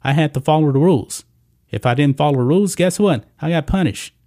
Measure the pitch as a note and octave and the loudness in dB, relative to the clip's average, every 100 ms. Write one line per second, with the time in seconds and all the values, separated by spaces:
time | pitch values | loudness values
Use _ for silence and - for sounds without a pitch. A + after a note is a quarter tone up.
0 | C3+ C#3+ D3+ C#3 C3+ D#3 D3+ C3+ E3 D#3 | 0 0 0 -2 0 2 2 2 2 2
1 | - - - _ _ _ _ A2 B2+ A#2+ | -2 -14 -18 _ _ _ _ -4 -2 2
2 | D3 C3+ D3 C#3 B2 E3+ G3+ - F3+ - | 0 2 0 0 2 2 0 0 -2 0
3 | G#3 C3+ - _ D3+ E3+ C#3 F#3+ E3 - | 0 0 -4 _ -4 -4 -2 -2 -2 -4
4 | - _ | -14 _